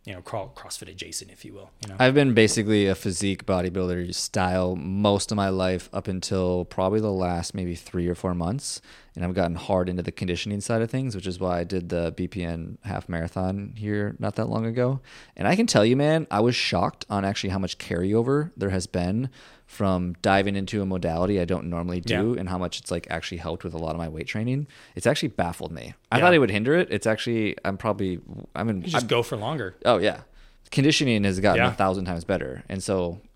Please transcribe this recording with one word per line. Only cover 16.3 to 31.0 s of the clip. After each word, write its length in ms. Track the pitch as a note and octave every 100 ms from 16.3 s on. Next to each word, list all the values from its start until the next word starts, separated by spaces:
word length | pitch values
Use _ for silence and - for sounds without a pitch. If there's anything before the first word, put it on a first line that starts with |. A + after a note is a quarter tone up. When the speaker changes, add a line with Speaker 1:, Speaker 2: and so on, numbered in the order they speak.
Speaker 2:
I 100 | G#2
was 160 | A#2+ A#2+
shocked 480 | - F2+ F#2 - -
on 120 | G2+
actually 280 | G2 G2+ G2
how 80 | G2
much 180 | F#2 -
carryover 760 | - E2+ F#2+ A2 A#2+ C#3+ D#3+ -
there 140 | G2
has 160 | F#2+ F#2
been 420 | F2+ F2 G#2+ C3 - - - _
from 480 | - G2 F#2 F2+ E2+
diving 340 | G#2 G2 G2 G2
into 240 | F#2+ G#2+
a 60 | G2
modality 520 | F#2 E2+ E2 F#2 G2+
I 60 |
don't 220 | F2 F2+ E2+
normally 340 | E2+ F2 F2+
do 320 | F2 G#2+ G#2+
Speaker 1:
Yeah. 80 | B2
Speaker 2:
and 80 | F#2
how 80 | F2+
much 220 | F2 -
it's, 120 | -
like, 160 | F2 -
actually 280 | E2 - F2
helped 260 | E2 E2+
with 100 | F#2
a 40 | D#2+
lot 120 | D#2+
of 80 | D#2+
my 100 | E2
weight 180 | D#2 -
training. 400 | G#2+ A#2 C3 D3 - -
It's 120 | - A#2
actually 220 | D3+ C#3+
baffled 440 | - E2+ E2+ D#2+
me. 200 | D#2+ A1+ - -
I 60 | A#2+
Speaker 1:
Yeah. 60 |
Speaker 2:
thought 120 | F3
it 40 | E3+
would 120 | A#2+
hinder 240 | G#2 A#2
it. 140 | E3 F3
It's 160 | G#2 A#2
actually, 500 | A2 - A#2 G#2 -
I'm 120 | F2+ G2
probably, 420 | A2 G#2 F#2+ F2 - - -
I'm 140 | - A2
in, 80 | G2
Speaker 1:
You 60 | B2
just 160 | E3
Speaker 2:
I'm 40 | -
Speaker 1:
go 140 | A#2+
for 140 | A#2 A#2+
longer. 380 | A2 D3+ F#2+ -
Speaker 2:
Oh, 140 | - G#2+
yeah. 240 | G2 - - - - - -
Conditioning 540 | - C#3 D3+